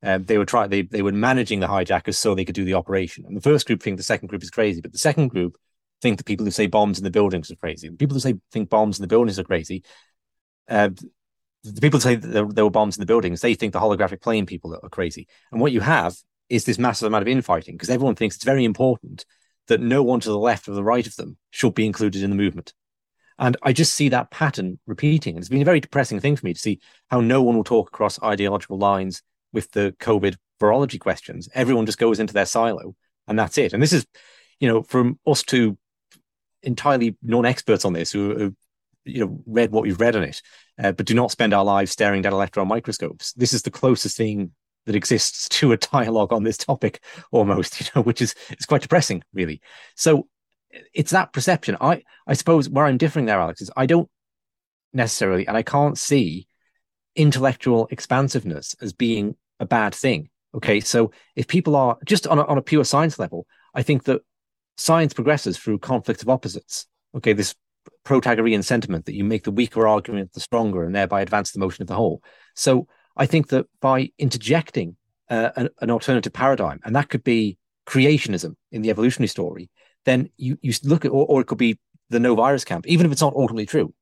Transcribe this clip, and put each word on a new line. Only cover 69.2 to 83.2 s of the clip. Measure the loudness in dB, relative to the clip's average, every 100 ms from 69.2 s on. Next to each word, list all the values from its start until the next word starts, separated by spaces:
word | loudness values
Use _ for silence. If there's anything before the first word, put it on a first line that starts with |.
make | -2 -2
the | -4
weaker | -2 -2 2 4
argument | 4 0 -8 -8
the | -10
stronger | -4 -2 0 -2
and | -2 -2
thereby | 0 0
advance | 0 -2 -2
the | -4
motion | -6 -6
of | -8
the | -2
whole. | -2 -2 _ _ _ -4
So | 2 2 0 _ _ -4
I | 0
think | 2 2
that | 0 -2 _
by | 0 0 -2 _
interjecting, | -4 -2 0 0 0 -6 -6 -10 _ _ _
uh, | -2 -2 -2
an, | -6 _
an | -2
alternative | -2 2 0 0
paradigm, | 0 0 2 -2 -4 -2
and | -2
that | 0
could | -4
be | 0 0 0 -4 _ _ -4
creationism | 4 4 4 2 -4 -6 -12 _
in | -6
the | -2
evolutionary | 2 0 2 -4
story, | -2 -8 -8 -16 _ _ _ 0
then | 2 0 _
you, | -6 -4
you | -4 -4
look | 2 2
at, | 2
or, | 0 4
or | 2
it | 2
could | 0
be | 0 0 _ _ _
the | 0
no | 2 4
virus | 4 2
camp, | -2 -8 0
even | 4 4
if |
it's | 4